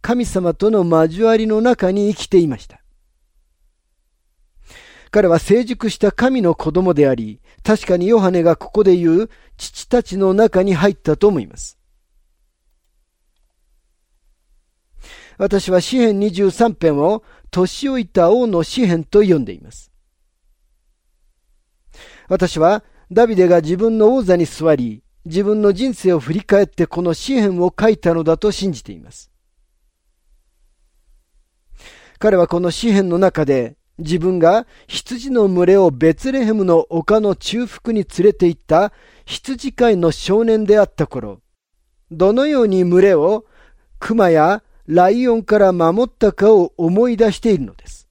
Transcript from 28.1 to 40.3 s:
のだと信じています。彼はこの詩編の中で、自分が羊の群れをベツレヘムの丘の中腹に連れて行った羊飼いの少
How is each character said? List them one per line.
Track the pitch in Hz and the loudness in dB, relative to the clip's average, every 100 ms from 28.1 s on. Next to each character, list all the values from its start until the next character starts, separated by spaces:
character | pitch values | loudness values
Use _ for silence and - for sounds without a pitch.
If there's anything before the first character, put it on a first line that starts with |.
の | 165 | -2
だ | 160 160 | 0 0
と | 208 | -2
信 | 196 196 | -4 -6
じ | 139 | -8
て | - | -12
い | 90 | -20
ま | 60 | -20
す。 | - _ _ _ _ _ _ _ _ _ _ _ _ _ _ _ _ _ _ _ _ _ _ _ _ _ - - - _ _ | -20 _ _ _ _ _ _ _ _ _ _ _ _ _ _ _ _ _ _ _ _ _ _ _ _ _ -20 -20 -20 _ _
彼 | 214 190 | 0 2
は | 170 | 0
こ | 175 | 0
の | 180 | -4
詩 | 160 233 | -4 0
編 | 202 190 | 0 0
の | 170 | 0
中 | 190 165 143 | 0 0 -2
で、 | 135 117 - _ - | -2 -2 -10 _ -16
自 | 160 170 | -6 -4
分 | 175 185 | -2 2
が | 165 208 226 _ _ | 2 2 -2 _ _
羊 | - - 240 262 | -16 -12 -12 -4
の | 247 202 | 0 0
群 | 180 175 | 2 2
れ | 196 | 4
を | 185 | 2
ベ | 131 160 | 2 0
ツ | 160 262 | 0 -4
レ | 269 | -4
ヘ | 226 | -2
ム | 220 | -2
の | 190 170 - | 2 0 0
丘 | 165 156 214 | -6 0 0
の | 208 185 | 0 -4
中 | - 220 240 | -6 -8 -8
腹 | - - | -10 -6
に | 220 | -4
連 | 190 - 190 | -6 0 0
れ | |
て | - 180 | 2 -2
行 | 165 | -4
っ | |
た | _ 160 202 _ _ _ | _ 0 0 _ _ _
羊 | - - - 262 277 | -18 -16 -12 -10 -12
飼 | - 240 | -2 0
い | 196 | 2
の | 170 | 0
少 | 147 - | -4 -2